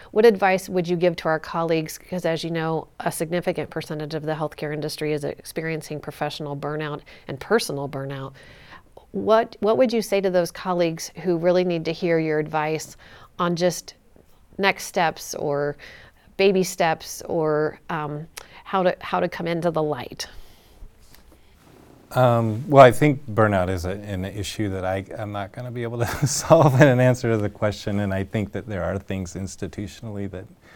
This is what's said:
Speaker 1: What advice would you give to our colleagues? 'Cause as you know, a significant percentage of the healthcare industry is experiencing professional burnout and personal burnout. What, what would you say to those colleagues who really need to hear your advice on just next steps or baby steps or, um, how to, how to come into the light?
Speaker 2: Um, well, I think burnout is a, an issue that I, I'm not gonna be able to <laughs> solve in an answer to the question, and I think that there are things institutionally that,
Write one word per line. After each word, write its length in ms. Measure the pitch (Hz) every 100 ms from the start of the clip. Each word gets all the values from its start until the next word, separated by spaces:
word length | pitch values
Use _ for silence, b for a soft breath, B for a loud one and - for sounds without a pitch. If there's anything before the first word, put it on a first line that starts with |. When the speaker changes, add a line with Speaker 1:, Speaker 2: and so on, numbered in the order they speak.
| B
Speaker 1:
What 140 | 208 226
advice 440 | 196 196 185 185
would 180 | 185 170
you 80 | 175
give 220 | 175 165
to 100 | 165
our 100 | 160
colleagues? 600 | - 175 165 160 160 -
'Cause 260 | - 180
as 220 | 170 165 165
you 60 |
know, 360 | 165 160 160 - _
a 100 | 170
significant 580 | - 160 175 165 170 147
percentage 440 | - - 151 151
of 100 | 156
the 120 | 151 156
healthcare 380 | 151 - 151
industry 380 | 151 151 - 151
is 140 | 151 143
experiencing 720 | - - - 160 160 - 151
professional 560 | - - 151 - 147 143
burnout 460 | 147 151 151 143 - B B
and 100 | 139
personal 520 | - 220 - 143 143
burnout. 420 | 139 135 139 135 135 B B B B B - -
What, 460 | 196 196 220 233 -
what 180 | 208 226
would 140 | 262
you 100 | 226
say 200 | 208 196
to 80 | 190
those 220 | 180 170
colleagues 600 | - 190 175 170 165 - -
who 120 | 170 170
really 300 | 175 180 185
need 180 | 170
to 80 | 160
hear 260 | 160 180 165
your 220 | 160 151
advice 560 | 156 156 151 156 - - B B B -
on 200 | 175 170
just 380 | 175 170 - - _ - _ - _ -
next 280 | 196 190 -
steps 500 | - 165 - - -
or 400 | 156 143 143 147 B B B B B -
baby 260 | 196 190
steps 580 | 180 - 170 160 - -
or, 560 | - 175 156 151 151 - -
um, 380 | 165 151 147 165 - B B
how 200 | - 190
to, 120 | 180 -
how 200 | - 185
to 100 | 175
come 180 | - 170
into 240 | 170 170
the 120 | 160
light? 440 | 151 139 - - - b b b b b b - - - - - - - - - - - -
Speaker 2:
Um, 560 | - 127 117 113 107 156
well, 140 | 139
I 80 | 127
think 340 | - 151 135 -
burnout 400 | 104 107 98 90
is 160 | 92 90
a, 60 |
an 340 | 101 104 95 95
issue 440 | 104 95 - 107
that 160 | 95 92
I, 200 | 95 98 -
I'm 140 | 104
not 200 | 104 98
gonna 200 | - 123
be 120 | 120
able 160 | 117 117
to 280 | 117 - 135
<laughs> 0 |
solve 540 | - - 165 151 127
in 60 | 147
an 120 | 123
answer 320 | 127 123 120
to 60 | 113
the 120 | 104
question, 500 | - 107 104 - 101
and 140 | 101
I 100 | 95
think 280 | 95 113 101
that 140 | 101 98
there 160 | 101
are 140 | 85 95
things 360 | - 95 90
institutionally 960 | 90 95 - 95 - 101 - 117 101 98
that, 140 | 92 104 - B